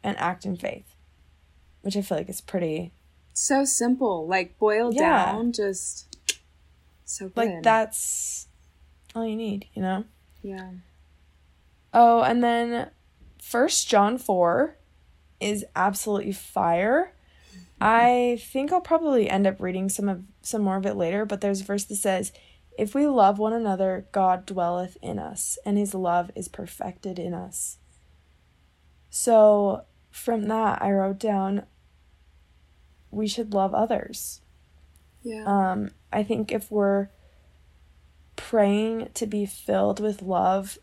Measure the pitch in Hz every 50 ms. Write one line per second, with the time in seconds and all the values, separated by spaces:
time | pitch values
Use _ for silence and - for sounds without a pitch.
0 | - - 190 - - 170 185 180 - 196 180 175 - - - - 196 - _ _
1 | _ _ _ _ _ _ _ _ _ _ _ _ _ _ _ _ - 202 196 208
2 | 196 - 185 156 175 - - - - - - 185 175 160 156 165 175 175 - _
3 | _ _ _ _ _ _ - - - - 277 269 277 269 - - 240 247 254 254
4 | 262 220 190 165 156 165 185 190 180 180 - - 214 208 208 220 233 240 226 269
5 | 311 330 311 220 180 - - 220 233 240 233 - 208 196 190 185 - - - -
6 | - _ - - _ - - - _ _ _ _ _ _ _ _ _ _ _ _
7 | _ - - - 196 190 - 233 233 220 180 170 - 226 220 220 220 220 - -
8 | - - - - - - - - - - _ _ _ _ _ _ _ _ _ _
9 | _ - - 226 226 226 214 220 226 214 202 202 196 - - 214 190 185 190 190
10 | 226 - _ _ _ _ _ - - 196 196 190 185 185 185 180 180 _ _ _
11 | _ _ _ _ _ _ _ _ _ _ _ _ _ _ _ _ _ _ - 233
12 | 240 233 233 233 226 - 233 240 240 233 233 233 240 240 240 233 - - - _
13 | _ _ _ _ - - - - - - - 233 262 320 - - - - 240 202
14 | 202 214 240 254 - - 196 180 175 170 175 233 285 330 - - _ _ _ _
15 | _ _ _ _ _ _ _ - - 208 208 208 202 - - - 185 202 196 -
16 | - 220 208 196 - 202 196 - - - - - 190 170 170 175 190 214 254 311
17 | 370 381 - _ _ _ _ _ _ - - 185 180 - _ - 202 214 226 226
18 | 240 247 247 247 247 240 240 226 - - - 262 277 294 370 359 359 - 330 320
19 | 330 302 277 240 208 - - 196 202 190 190 - 190 185 185 185 190 196 - -
20 | 202 202 190 180 190 - - _ - - - 214 208 196 190 196 190 208 208 202
21 | 175 165 185 202 214 208 208 196 208 202 196 190 190 196 202 202 202 - 214 202
22 | - 202 190 185 185 - - - _ _ _ _ _ _ - - 214 208 - 277
23 | 294 294 269 240 202 190 202 202 214 220 226 233 226 208 190 180 190 190 185 185
24 | 196 - - 202 190 185 185 180 190 - 196 185 175 170 175 180 185 185 180 -
25 | - - - - 76 - - - - - - - - 208 202 202 208 196 202 190
26 | 185 175 175 175 175 185 - - 185 - - - 175 170 - - - - 180 -
27 | - 196 185 180 170 175 - - 90 - - - - - - - _ _ _ _
28 | _ _ _ _ _ _ _ _ _ _ _ _ _ _ _ _ _ _ _ _
29 | _ _ - - - 247 226 220 214 214 208 208 202 196 196 - - _ _ _
30 | _ _ - - - 247 233 220 208 208 220 220 220 202 - - - 196 202 196
31 | 190 196 196 196 - 220 202 196 190 196 196 202 - - _ _ _ _ _ _
32 | _ _ _ _ _ _ _ _ _ _ _ _ _ _ _ _ _ _ _ _
33 | _ _ - 208 214 208 - 240 226 214 202 196 190 196 - - 220 226 240 -
34 | - - - - - - - - _ _ _ _ _ _ _ _ _ _ _ _
35 | _ _ _ _ - 240 220 220 214 196 202 202 190 185 185 202 208 - - _
36 | _ _ - 214 208 202 226 220 214 - - 220 - - 208 208 202 196 196 196
37 | 196 202 _ _ _ _ _ _ _ _ _ _ _ _ _ _ _ _ _ _
38 | - _ _ _ _ _ _ - - - - 220 202 202 202 208 220 220 226 226
39 | - - - - 233 208 214 208 202 196 - - - - 208 190 196 208 202 202
40 | 208 214 202 202 190 185 185 170 - 185 190 196 190 196 - -